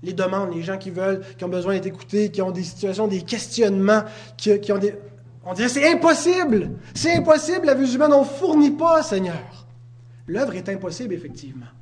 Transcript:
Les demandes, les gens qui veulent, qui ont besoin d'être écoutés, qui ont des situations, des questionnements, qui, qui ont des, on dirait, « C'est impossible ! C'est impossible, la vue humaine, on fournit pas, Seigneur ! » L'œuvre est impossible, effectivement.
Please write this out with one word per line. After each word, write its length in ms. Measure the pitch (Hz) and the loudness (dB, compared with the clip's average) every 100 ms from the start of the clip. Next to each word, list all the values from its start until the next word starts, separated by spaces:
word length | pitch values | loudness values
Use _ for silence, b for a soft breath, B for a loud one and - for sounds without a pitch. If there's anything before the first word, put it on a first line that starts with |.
Les 100 | 175 | -8
demandes, 400 | 175 185 190 196 | -2 -2 0 -4
les 80 | 170 | -6
gens 160 | 165 190 | -6 -8
qui 140 | 190 | -8
veulent, 300 | 175 190 190 190 B | -4 -2 -2 -6 B
qui 60 | |
ont 60 | 180 | -6
besoin 240 | 180 180 | -4 -2
d'être 140 | 190 190 | -2 -4
écoutés, 420 | 190 - 208 208 | -12 -4 -2 0
qui 120 | 196 | -2
ont 80 | 185 | -4
des 100 | 180 | -4
situations, 460 | 170 - 202 190 220 | -8 -6 -4 -2 -2
des 160 | 190 | -2
questionnements, 800 | 165 233 - 214 220 196 196 214 214 B B - | -4 -8 -6 0 2 4 4 2 0 B B -6
qui, 220 | 214 202 | 0 0
qui 120 | 208 | 2
ont 60 | 196 | 0
des, 180 | 202 202 - - - - | 0 -4 -16 -20 -20 -18
on 100 | 180 | -10
dirait, « 160 | 180 240 | -2 -2
C'est 220 | 262 294 | 2 2
impossible ! 800 | 330 330 311 339 359 330 220 160 - B | 4 4 4 2 2 2 0 0 -8 B
C'est 220 | - 320 339 | -4 0 2
impossible, 500 | 330 311 - 359 302 | 6 4 4 0 2
la 80 | |
vue 180 | 262 269 247 | 2 2 2
humaine, 180 | 294 | 6
on 100 | 285 | 6
fournit 480 | 277 - 359 302 294 | 4 -2 2 4 4
pas, 300 | - 330 320 | 4 4 4
Seigneur ! » 640 | - 196 185 160 - - - - - - b b - | 2 -2 -4 -6 -12 -20 -20 -20 -20 -20 b b -8
L'œuvre 260 | 185 262 | -4 -4
est 160 | 185 180 | -4 -8
impossible, 460 | 190 180 165 240 175 | -8 -8 -10 -8 -8
effectivement. 500 | 151 - 139 131 120 - | -10 -16 -16 -16 -18 -20